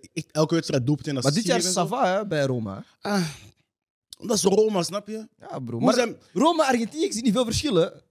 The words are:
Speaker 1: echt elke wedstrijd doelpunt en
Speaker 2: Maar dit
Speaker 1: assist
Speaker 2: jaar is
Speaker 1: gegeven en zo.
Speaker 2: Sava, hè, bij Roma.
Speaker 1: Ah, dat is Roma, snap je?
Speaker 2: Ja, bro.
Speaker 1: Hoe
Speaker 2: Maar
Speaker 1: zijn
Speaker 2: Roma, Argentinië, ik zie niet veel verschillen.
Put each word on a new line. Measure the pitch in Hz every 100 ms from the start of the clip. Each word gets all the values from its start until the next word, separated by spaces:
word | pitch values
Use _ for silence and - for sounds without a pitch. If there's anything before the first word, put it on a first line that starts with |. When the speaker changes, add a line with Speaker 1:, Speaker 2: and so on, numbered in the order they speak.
| -
Speaker 1:
echt | - -
elke | 156 156
wedstrijd | 165 - 143 123
doelpunt | 147 -
en |
Speaker 2:
Maar | 139
dit | 131
Speaker 1:
assist | 156 202
Speaker 2:
jaar | -
is |
Speaker 1:
gegeven | 175 185
en | 170
zo. | 240
Speaker 2:
Sava, | 196 190
hè, | 214
bij | 156
Roma. | 139 123 107 98 - _
Speaker 1:
Ah, | 208 202 160 135 - _ _ _ _ _ - - 214
dat | 220
is |
Roma, | 190 202 220 196
snap | 165 196 202
je? | 220 214 _
Speaker 2:
Ja, | - -
bro. | 120 117
Speaker 1:
Hoe |
Speaker 2:
Maar | 247
Speaker 1:
zijn | 240 160 - _
Speaker 2:
Roma, | 185 311 320 285
Argentinië, | 247 226 302
ik | 359
zie | 214
niet | 247
veel | 208
verschillen. | 233 - 302 180 180 - _